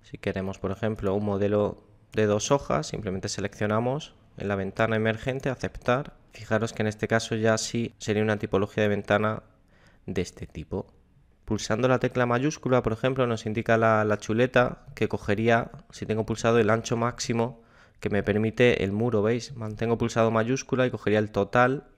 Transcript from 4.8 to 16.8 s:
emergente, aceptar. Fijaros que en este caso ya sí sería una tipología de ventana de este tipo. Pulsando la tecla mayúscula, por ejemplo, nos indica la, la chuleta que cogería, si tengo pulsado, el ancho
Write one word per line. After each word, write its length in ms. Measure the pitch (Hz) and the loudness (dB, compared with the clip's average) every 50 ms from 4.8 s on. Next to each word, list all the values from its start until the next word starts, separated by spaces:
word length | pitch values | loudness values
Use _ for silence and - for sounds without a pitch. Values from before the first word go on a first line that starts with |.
| 113 110 110 | 0 2 2
emergente, 540 | 107 110 110 110 110 - 131 127 135 - 143 | 0 0 0 -2 -2 -4 -6 -6 -4 -4 -4
aceptar. 640 | 127 - - 185 - - - - 123 131 147 - - - - _ | -4 -4 -6 -8 -8 -6 -2 0 0 0 -2 -8 -16 -20 -20 _
Fijaros 400 | - - 107 - 113 107 113 113 | -18 -18 -4 -2 0 0 0 -2
que 120 | - - 107 | -2 -2 -2
en 40 | |
este 220 | 107 107 - - - | -2 0 -2 -2 0
caso 260 | - 113 - - 117 | 0 0 0 0 -2
ya 220 | 110 110 113 110 | 0 2 2 2
sí 360 | 110 - - - 117 117 - - | 2 0 -4 -4 -4 -4 -4 -8
sería 260 | _ - - 104 104 107 | _ -4 0 0 2 2
una 160 | 110 107 104 | 2 0 -2
tipología 440 | 117 - - 98 101 101 - - 107 | -2 0 0 0 0 0 0 0 2
de 40 | |
ventana 560 | 104 104 101 101 - 104 104 107 107 107 107 - - _ _ _ _ _ _ _ - _ _ _ | 2 2 -2 0 0 2 2 2 0 -2 -4 -10 -16 _ _ _ _ _ _ _ -20 _ _ _
de 160 | - 92 95 | -6 -4 -4
este 260 | 87 - - - - | -4 -4 -8 -16 -16
tipo. 400 | - - 80 76 _ 85 95 - - _ _ _ _ _ _ _ _ _ _ _ | -14 -12 -14 -10 _ -8 -8 -8 -10 _ _ _ _ _ _ _ _ _ _ _
Pulsando 460 | - 110 101 - - 110 110 123 127 | -4 -4 -4 -2 -2 -2 2 2 2
la 100 | 127 123 | 2 2
tecla 260 | - 127 - 127 123 | 0 -2 0 0 0
mayúscula, 560 | 120 120 120 131 151 151 - - 127 127 127 120 | 0 0 0 0 -2 -4 -4 0 2 2 2 2
por 100 | 117 110 | 0 -2
ejemplo, 340 | - - 131 135 131 127 | 0 -2 -2 0 0 0
nos 180 | 120 113 107 - | 0 0 -4 -4
indica 320 | 110 107 113 110 - 113 | -4 -4 -2 2 2 2
la, 280 | 113 113 113 110 107 107 | 4 6 4 4 4 4
la 120 | 107 104 | 2 0
chuleta 680 | 104 - - 107 113 123 127 - 123 123 131 - - - - - | -2 -2 -2 2 2 2 4 4 2 2 2 -2 -8 -16 -20 -4
que 140 | - 113 104 | -4 -2 -2
cogería, 600 | - 101 - - 101 101 113 117 117 117 - - - - - _ | -2 -6 -2 -2 -2 0 2 2 2 2 0 -4 -12 -20 -20 _
si 160 | - - - | -14 -12 -6
tengo 200 | - 107 110 107 | -4 -2 -2 -2
pulsado, 320 | - 113 - - 117 117 | -4 -4 0 2 4 4
el 120 | 117 110 104 | 6 4 4
ancho 260 | 110 113 | 2 2